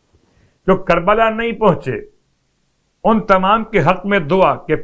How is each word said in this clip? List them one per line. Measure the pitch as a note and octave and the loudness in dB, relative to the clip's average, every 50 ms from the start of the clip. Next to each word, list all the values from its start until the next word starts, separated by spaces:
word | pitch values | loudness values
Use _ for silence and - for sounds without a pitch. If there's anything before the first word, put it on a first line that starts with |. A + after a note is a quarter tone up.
| _ _ _ _ _ _ _ _ _ _ _ _ _ | _ _ _ _ _ _ _ _ _ _ _ _ _
जो | F3+ F#3 F3 | -2 0 0
करबला | - - E3+ F3 E3+ F#3+ G#3+ A3 A3+ A3 | 0 0 0 0 2 0 2 2 2 0
नहीं | A3 A3 A#3 A#3 A3+ | 0 -2 -4 -6 -4
पहुंचे | - A3 G3 D#3 - - C3+ A#2 G2 - - _ _ _ _ _ _ _ _ _ _ _ _ _ _ _ _ _ _ - | 0 0 0 0 0 -4 -6 -8 -8 -10 -14 _ _ _ _ _ _ _ _ _ _ _ _ _ _ _ _ _ _ 0
उन | G3+ A3+ G#3+ - | 0 0 0 2
तमाम | - G3 F#3 F#3+ F#3+ G#3+ A3+ G#3+ | 2 2 2 2 2 0 0 0
के | - - F#3+ | -2 -2 0
हक | C#3 D#3 F#3 - - | 2 2 0 0 -2
में | G3+ G3+ G3 D#3 C#3 | -2 -2 -2 0 0
दुआ | F3 F#3+ F3+ D3+ C3 | 0 2 2 2 0
कि | - - - D3+ - | -2 -4 -4 -4 -4